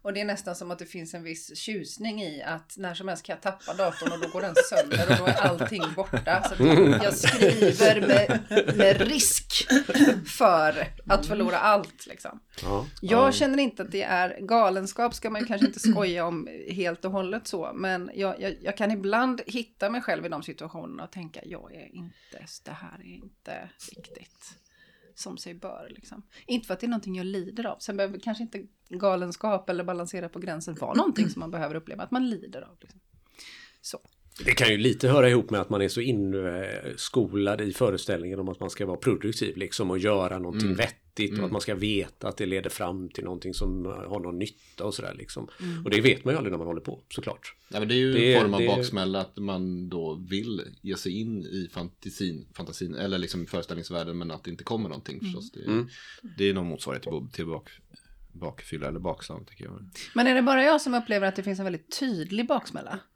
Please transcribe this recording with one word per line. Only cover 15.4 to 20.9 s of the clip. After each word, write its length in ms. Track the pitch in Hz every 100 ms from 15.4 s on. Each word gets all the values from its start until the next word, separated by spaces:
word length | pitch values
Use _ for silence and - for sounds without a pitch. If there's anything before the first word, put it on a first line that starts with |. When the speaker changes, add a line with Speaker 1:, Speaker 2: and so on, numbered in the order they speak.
Speaker 1:
ju 60 | 233
kanske 200 | 202 202
inte 120 | -
skoja 460 | 220 208 190 175 170
om 220 | 170 - 80 -
helt 360 | 180 175 170 190
och 60 |
hållet 360 | 196 185 220 -
så, 240 | 185 156 -
men 360 | 190 180 180 -
jag, 260 | 196 -
jag, 140 | 233 165
jag 160 | - 202
kan 140 | 208
ibland 500 | 214 196 220 254 240 -
hitta 440 | 247 233 _ 202
mig 120 | 240
själv 240 | 226 160 165
i 40 |
de 140 | 151
situationerna 600 | 160 - 160 170 160